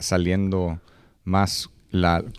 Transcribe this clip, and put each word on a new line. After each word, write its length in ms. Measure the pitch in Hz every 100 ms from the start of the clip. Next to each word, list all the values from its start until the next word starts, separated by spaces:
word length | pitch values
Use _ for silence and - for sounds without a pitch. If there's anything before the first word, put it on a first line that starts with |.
saliendo 800 | - 90 87 95 98 95 90 80 - _ _ _
más 460 | 92 95 98 - - - _
la, 320 | 92 87 85 -